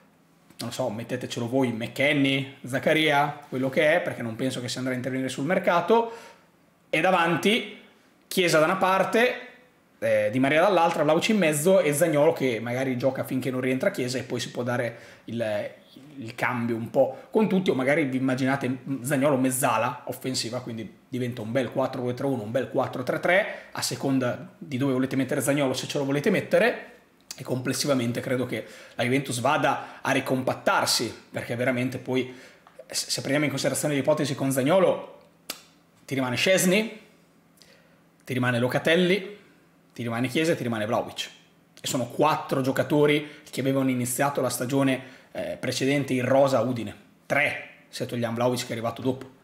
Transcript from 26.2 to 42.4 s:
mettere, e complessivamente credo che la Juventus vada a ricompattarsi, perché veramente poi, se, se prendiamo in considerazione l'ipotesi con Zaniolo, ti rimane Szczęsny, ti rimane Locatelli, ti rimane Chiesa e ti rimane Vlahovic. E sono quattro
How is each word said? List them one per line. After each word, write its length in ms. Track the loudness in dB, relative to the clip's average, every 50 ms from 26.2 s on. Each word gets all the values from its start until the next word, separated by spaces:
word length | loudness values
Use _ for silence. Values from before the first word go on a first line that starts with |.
| 2 2
mettere, 560 | 2 0 0 2 2 4 4 2 2 -2 -8 -16 -20 -20 _ _ _ _ _ _ -16
e 80 | -14 -6
complessivamente 760 | -6 -4 -4 -2 -4 -4 -2 0 0 0 0 0 -2 -2 -4
credo 260 | -4 -2 -2 -2 -2
che 200 | -4 -6 -8 -8 -10 -16 -20 -20 -14 -6
la 80 | -4 0
Juventus 360 | 0 0 0 0 -2 -4 -2
vada 600 | 0 2 2 2 2 0 0 -2 -6 -12 -14 -6
a 100 | -2 0
ricompattarsi, 1000 | 0 0 0 0 -2 -2 0 -2 -4 -2 0 0 2 2 2 2 0 0 -2 -4 -6 -10 -16 -12
perché 240 | -10 -10 -6 -6 -4
veramente 420 | -2 0 0 0 0 -2 -2 -4 -6
poi, 360 | -6 -2 -2 -2 -2 -2 -8 -14 -20 -20 -20 -20 _ -20 -20 -20 -18 -10
se, 220 | -8 -8 -6 -4
se 100 | -6 -6
prendiamo 260 | -2 -2 0 0 0
in 40 | 0
considerazione 460 | -2 -2 -2 -2 -2 -2 -2 -2 -2
l'ipotesi 400 | 0 2 2 2 2 0 -2 -2
con 160 | -2 -2 -2
Zaniolo, 680 | 0 0 2 4 4 4 4 4 2 0 -4 -12 -18 -20 -20 _ _ _ _ -16 -16 -16 -18 -20 _ _ _ _ _ _ _
ti 80 | -6 -4
rimane 220 | -2 -2 -2 -2
Szczęsny, 640 | 0 2 4 4 4 4 4 4 2 2 0 -6 -12 -20 -20 _ _ _ _ _ _ _ _ _ _ -20 -20 -20 _ _ _ _ _ _ _ _ _ _
ti 100 | -6 -2
rimane 260 | 0 0 2 2 2
Locatelli, 800 | 0 0 0 0 2 4 4 4 4 4 2 0 0 -6 -12 -18 -20 -20 _ _ _ _ _ _ _ _ _
ti 100 | -8 -6
rimane 240 | -4 -2 -2 -2 -2
Chiesa 240 | 0 0 2 2
e 40 | 0
ti 80 | 0 -2
rimane 220 | -2 -2 -2 -2
Vlahovic. 440 | 0 0 -2 -2 -4 -8 -10 -12 -12 -14 -20 _ _ _ _ _ _ _ -12
E 60 | -8 -6
sono 180 | -4 -4 -4 -4
quattro 540 | -2 0 2 2 2 0